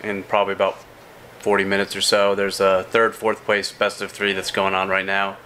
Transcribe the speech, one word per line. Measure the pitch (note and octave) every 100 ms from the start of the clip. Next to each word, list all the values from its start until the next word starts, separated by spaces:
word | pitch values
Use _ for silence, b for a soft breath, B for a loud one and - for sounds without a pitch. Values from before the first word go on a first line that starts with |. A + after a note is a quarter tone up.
in | G#2+ G2
probably | F#2 G#2+ G2
about | F#2+ F#2+ - - - - - - -
forty | G#2 G2+
minutes | G2 G2 F#2+ G2
or |
so. | - G#2 G2+
There's | G2+ G2 F#2
a | G2 F#2+ F#2
third, | A#2 A2+
fourth | - A2 G#2
place | - G#2 F#2+
best | - G#2 -
of | G2
three | - G2+
that's | F#2+ F#2
going | G#2+ F#2+
on | F#2+ F#2+
right | F#2+ F#2+
now. | G2 G2 -